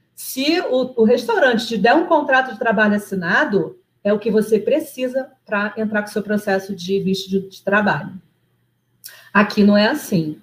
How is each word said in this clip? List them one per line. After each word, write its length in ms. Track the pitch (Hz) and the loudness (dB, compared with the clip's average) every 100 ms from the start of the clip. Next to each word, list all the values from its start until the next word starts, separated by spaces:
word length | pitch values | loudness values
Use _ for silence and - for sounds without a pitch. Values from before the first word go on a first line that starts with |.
| _ - | _ -18
Se 460 | - 254 285 339 349 | -12 -6 -2 0 0
o, 320 | 254 254 - | -2 -2 2
o 20 | |
restaurante 640 | 220 247 - 427 277 226 - | 4 4 2 2 2 2 -2
te 100 | 226 | 0
der 160 | 214 294 | 4 4
um 100 | 349 | 4
contrato 480 | 311 285 262 254 | 2 2 0 0
de 60 | 214 | -2
trabalho 360 | 226 214 214 208 | 0 2 2 2
assinado, 840 | - 196 170 226 302 202 156 - _ _ | -2 -6 0 0 2 0 -2 -8 _ _
é 120 | 202 | -2
o 60 | 208 | 0
que 120 | 226 | 0
você 260 | 214 214 220 | 0 2 0
precisa 720 | 208 285 302 - 254 262 262 _ - | 2 -2 -2 -6 -4 -4 -8 _ -6
pra 280 | 208 208 214 | -4 -4 -4
entrar 280 | 214 214 | -4 -4
com 60 | 208 | -4
o 40 | |
seu 100 | 220 | -6
processo 500 | 202 208 - 196 196 | -2 -4 -2 -4 -4
de 240 | 190 175 196 | -10 -4 -2
visto 280 | 180 190 - | 0 -2 -2
de, 120 | 190 185 | -4 -4
de 120 | - | -8
trabalho. 520 | - 202 202 151 - 185 _ _ _ _ _ _ _ _ - - - | -2 0 0 -2 -6 -16 _ _ _ _ _ _ _ _ -20 -20 -4
Aqui 320 | 202 208 - 208 | 0 2 4 4
não 100 | 208 | 6
é 120 | 214 | 4
assim, 520 | 294 - 185 156 156 | 0 -2 -2 -2 -8